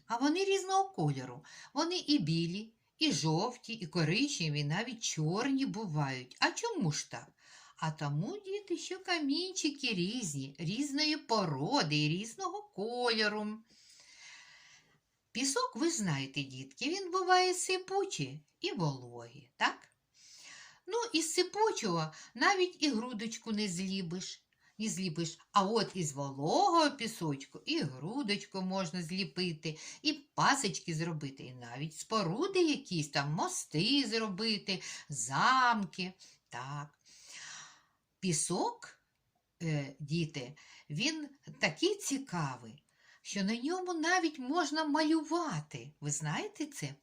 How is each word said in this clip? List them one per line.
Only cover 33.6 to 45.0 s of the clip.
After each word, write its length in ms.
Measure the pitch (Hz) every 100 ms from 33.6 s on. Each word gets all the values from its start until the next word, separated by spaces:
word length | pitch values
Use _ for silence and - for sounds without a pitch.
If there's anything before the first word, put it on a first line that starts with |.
| - 151 208 285 233
зробити, 720 | 226 220 185 220 208 - 185 - - -
замки. 1040 | 143 127 139 214 262 247 220 190 - 185 - - - _
Так. 500 | 120 131 147 147 _ _ - - - - - - - _ _ _ _
Пісок, 800 | 190 156 - 170 453 480 - - _ _ _ _ _ -
е, 320 | 165 151 135 -
діти, 560 | 143 165 156 143 123 151 - - -
він 400 | 151 269 320 294 - - -
такий 360 | 196 151 349 403
цікавий, 880 | - 269 269 175 143 123 113 - _ _ _ -
що 220 | - 202
на 140 | 190 233
ньому 360 | 262 370 359
навіть 460 | 339 311 370 330 302
можна 460 | 247 330 294 311 311
малювати. 1040 | 294